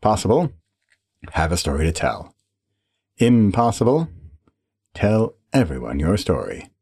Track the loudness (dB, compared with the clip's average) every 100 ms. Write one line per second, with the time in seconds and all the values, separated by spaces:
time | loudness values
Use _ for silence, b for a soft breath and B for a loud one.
0 | 2 0 2 2 0 -6 _ _ _ _
1 | _ _ -10 -4 -2 -2 -4 -2 -2 -2
2 | -4 -6 -12 _ _ _ _ _ _ _
3 | _ _ 4 4 4 2 0 2 0 0
4 | -2 -10 -20 -20 _ _ _ _ _ -4
5 | 0 2 0 -6 _ -2 0 -4 -6 -2
6 | 0 0 0 -2 -2 -10 -14 _